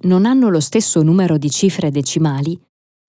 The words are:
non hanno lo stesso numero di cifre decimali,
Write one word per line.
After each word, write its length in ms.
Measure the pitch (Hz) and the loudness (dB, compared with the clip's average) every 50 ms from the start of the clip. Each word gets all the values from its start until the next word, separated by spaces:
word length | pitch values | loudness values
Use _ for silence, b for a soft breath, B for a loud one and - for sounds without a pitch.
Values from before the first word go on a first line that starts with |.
non 240 | - 180 180 185 202 | 0 0 2 2 2
hanno 240 | 240 262 269 247 214 | 2 2 2 2 2
lo 100 | 175 156 | 2 0
stesso 420 | 156 - - 226 214 - - 165 | -2 0 -2 -2 0 0 0 0
numero 360 | 156 156 170 196 185 165 156 | 2 2 2 2 2 2 0
di 120 | 151 143 147 | 0 -2 -4
cifre 400 | - - 196 190 - - 165 147 | -4 0 0 0 0 -2 -4 -4
decimali, 720 | 139 143 135 - - 165 160 151 139 135 143 160 175 - _ _ _ _ _ _ _ _ _ | -2 -4 -4 -4 -2 -2 -2 0 -2 -2 -4 -4 -6 -8 _ _ _ _ _ _ _ _ _